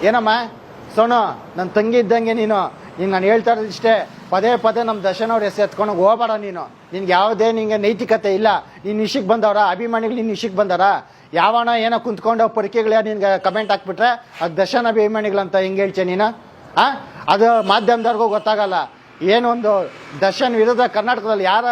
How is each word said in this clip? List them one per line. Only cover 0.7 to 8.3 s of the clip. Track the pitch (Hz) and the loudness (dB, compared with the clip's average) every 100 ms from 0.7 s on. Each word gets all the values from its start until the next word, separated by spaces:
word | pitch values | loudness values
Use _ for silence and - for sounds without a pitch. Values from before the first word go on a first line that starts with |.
| - - - | -20 -6 0
ಸೋನು, | 233 240 196 127 - 170 | 2 2 0 -4 -12 -8
ನನ್ | 185 | -4
ತಂಗಿ | 208 214 240 | -2 0 2
ಇದ್ದಂಗೆ | 208 233 226 | 2 0 0
ನೀನು. | 226 214 208 165 - - - | -2 0 0 -2 -8 -16 -6
ನೀನ್ | 190 | -2
ನಾನು | 190 | 0
ಹೇಳ್ತಾ | 190 226 220 | 2 2 2
ಇರೋದು | 233 214 | 0 -2
ಇಷ್ಟೇ, | 180 226 220 151 - - | -2 0 0 0 -12 -6
ಪದೇ | 185 220 240 | -2 0 2
ಪದೇ | 220 220 | 0 0
ನಮ್ | 226 220 | -2 -2
ದರ್ಶನ್ | 190 185 226 | -4 -2 -2
ಅವ್ರ | 226 | -2
ಹೆಸರು | 208 196 | -2 -2
ಎತ್ಕೊಂಡೋಗಿ | 202 - 208 185 | -2 -2 -2 2
ಹೋಗ್ಬೇಡ | 185 226 233 | 2 2 0
ನೀನು. | 214 202 180 127 - - | -4 -6 -10 -12 -16 -12
ನಿನ್ಗೆ | 180 190 | -8 0
ಯಾವುದೇ | 180 208 208 226 | 2 2 2 2
ನಿಂಗೆ | 226 214 214 | 0 0 0
ನೈತಿಕತೆ | 202 214 240 220 208 | 0 -2 0 0 0